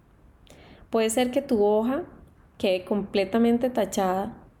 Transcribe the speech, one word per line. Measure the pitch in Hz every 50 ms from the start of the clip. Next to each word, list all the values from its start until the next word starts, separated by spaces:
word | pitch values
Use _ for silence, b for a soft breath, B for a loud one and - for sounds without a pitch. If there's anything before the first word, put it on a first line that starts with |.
| _ _ _ _ - - - _ - B B B B B B B B - -
Puede | 226 220 220
ser | 220 262 254 247
que | 247 285
tu | 277 - 254 208 202
hoja | 208 214 214 220 240 262 302 359 - - - - - - _ - - _ -
quede | - 202 185 185 185
completamente | - 220 202 202 202 - 208 196 190 - 226 233 233 233 240 247 254
tachada | 247 247 202 196 - - 190 185 185 190 202 226 - - - - _ _